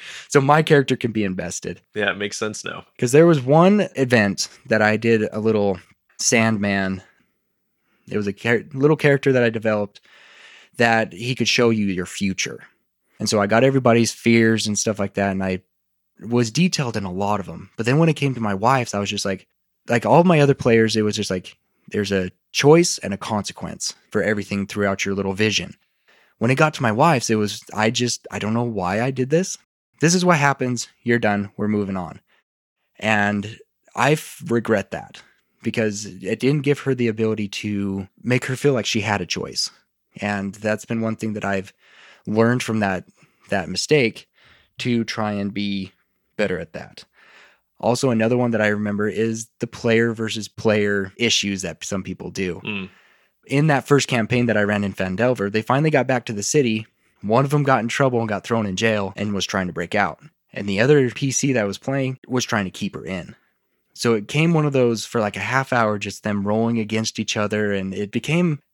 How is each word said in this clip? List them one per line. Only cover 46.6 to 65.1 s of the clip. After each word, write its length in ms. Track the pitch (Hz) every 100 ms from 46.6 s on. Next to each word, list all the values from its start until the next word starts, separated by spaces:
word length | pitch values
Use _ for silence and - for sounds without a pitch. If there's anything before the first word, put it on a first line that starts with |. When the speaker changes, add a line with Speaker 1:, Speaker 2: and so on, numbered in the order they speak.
| 82
Speaker 1:
that. 320 | - - - - _ _ - - _ _ -
Also, 300 | - 123 135
another 280 | 113 113 123
one 140 | 120
that 100 | 113
I 60 | 107
remember 400 | 104 104 104 104
is 380 | 95 113 113 113 -
the 80 | 117
player 460 | - 120 113 117
versus 340 | 113 110 107 104
player 640 | - 113 104 101 101 95 -
issues 460 | 117 - 101 98
that 200 | 90 78
some 200 | - 98
people 260 | 90 92 -
do. 320 | - 95 87
Speaker 2:
Mm. 260 | - 104 92 _ _ _ _ _ -
Speaker 1:
In 200 | 135 156
that 200 | 139 -
first 200 | 143 -
campaign 380 | 123 107 123 120
that 100 | 107
I 60 |
ran 220 | 104 104 101
in 80 |
Phandelver, 580 | 95 92 92 120 123 101
they 100 | 110
finally 280 | - 131 156
got 180 | 147 127
back 180 | 127 -
to 80 |
the 100 | 104
city. 440 | 98 151 123 110 113 _ _ _
One 220 | 101 117
of 80 | 139
them 120 | 147
got 180 | 139 131
in 80 | 117
trouble 300 | - 139 120
and 100 | 110
got 160 | 101 -
thrown 200 | 117 104
in 120 | 95
jail 340 | 113 107 98 -
and 160 | 104
was 120 | 101 -
trying 220 | 98 92
to 60 |
break 220 | 85 87 104
out. 260 | 92 - 147 _ _
And 140 | - 101
the 100 | 98
other 300 | 123 147 127
P 220 | - 139
C 200 | - 143
that 140 | 123 101
was 100 | 98
playing 420 | - 139 131 131 -
was 180 | 123 -
trying 200 | 110 92
to 60 |
keep 240 | - 98 -
her 100 | -
in. 300 | 92 - - _ _ _ _ _ -
So 180 | 120
it 140 | 110 104
came 260 | 147 165
one 120 | 160 147
of 80 |
those 320 | 135 120 113
for, 140 | -